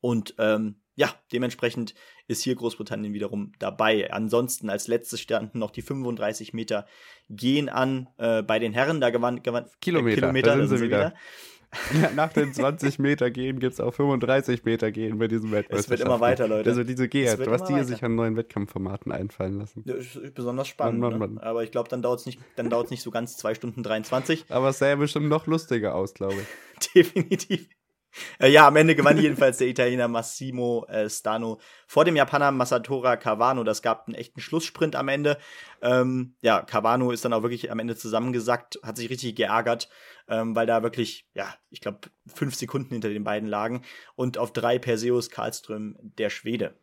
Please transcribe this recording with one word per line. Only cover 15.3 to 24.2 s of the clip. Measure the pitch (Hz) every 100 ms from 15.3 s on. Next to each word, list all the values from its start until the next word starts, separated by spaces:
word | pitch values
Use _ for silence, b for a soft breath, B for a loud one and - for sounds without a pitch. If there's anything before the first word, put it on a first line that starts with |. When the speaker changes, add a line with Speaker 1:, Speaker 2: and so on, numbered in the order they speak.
| 113 110
Speaker 1:
Es | 107 101 101 104
wird | 120
immer | 127 120
Speaker 2:
Weltmeisterschaften. |
Speaker 1:
weiter, | 117 127 113
Leute. | 107 110
Speaker 2:
Also | 120
diese | 120 127 127
Gehen, | 139 127
Speaker 1:
Es | 107
wird | 127
Speaker 2:
was | 120
Speaker 1:
immer | -
Speaker 2:
die |
Speaker 1:
weiter. | 143
Speaker 2:
sich | 131 117
an | 120 113
neuen | 113 110
Wettkampfformaten | 113 - 101 - 95 98 -
einfallen | - 98 - 95 101
lassen. | 104 - 107
Speaker 1:
Ja, |
ist | 131 123 131 139
besonders | 135 120 127 135
spannend, | - 139 117
Speaker 2:
Mann, | 120
Mann, | 113
Speaker 1:
ne? | 104 107
Speaker 2:
Mann. |
Speaker 1:
Aber | 113 117
ich | 113
glaub, | 127 120
dann | 127
dauert's | 120 120 -
nicht, | - - -
dann | 120
dauert's | 117 120
nicht | 127
so | -
ganz | 117 117 -
zwei | 107
Stunden | 110 120 117
dreiundzwanzig. | 110 110 110 127